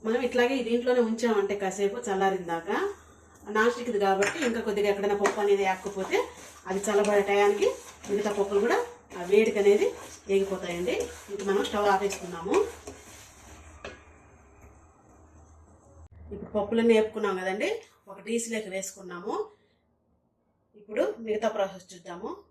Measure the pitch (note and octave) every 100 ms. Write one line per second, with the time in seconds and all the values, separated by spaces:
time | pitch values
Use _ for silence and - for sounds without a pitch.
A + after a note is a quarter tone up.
0 | A3 A#3+ A#3+ B3 A#3+ C4+ A3+ A#3+ B3 B3
1 | A3 A3+ A#3+ G#3+ G3+ G3+ G3 F#3 G3+ A#3
2 | G#3+ F#3+ G3 F#3+ E3+ E3+ E3 A#3+ G4+ -
3 | - - - - - G#3+ A#3 A#3+ B3 G3+
4 | G3 F#3+ G3+ E4+ C4 A3+ G#3+ G3+ G#3 G3+
5 | G3+ G3+ G3+ G#3+ G3+ G3 G3 F#3+ G3 G3
6 | F#3+ G#4 - - - - - G3 G#3+ G3+
7 | G#3 G3+ G3+ G3+ G#3 - - - - -
8 | - G3+ G#3 G#3 G3 G3+ A3+ G4+ - -
9 | - - F3 G3+ A3+ G#3 G3+ G#3 A#4+ -
10 | - - - G3 F#3+ F#3 F3+ F3 F3+ F#4+
11 | - - - G3+ G3 G3 - G#3+ G#3 F#3+
12 | G3+ - F3+ E3+ F3+ E4 G#4+ - - -
13 | - - - - - - - - - -
14 | - - - - - - - - _ _
15 | _ - - - - - - - _ -
16 | - - - G3+ G#3 G#3+ G3 A3+ A3+ A3
17 | G#3+ A3 G#3 F#3 F3+ G3 D#4+ A4+ - _
18 | - F#3 E3+ A#3 A3+ A3+ F#3 F#3+ F#3+ G3
19 | F#3 F3 G3 F4 G#4+ _ _ _ _ _
20 | _ _ _ _ _ _ _ G#3 G#3 G#3+
21 | - - A3 G#3+ A3 G3 F#3+ F#3 - F3+
22 | F#3 F3 A3+ F#4+ -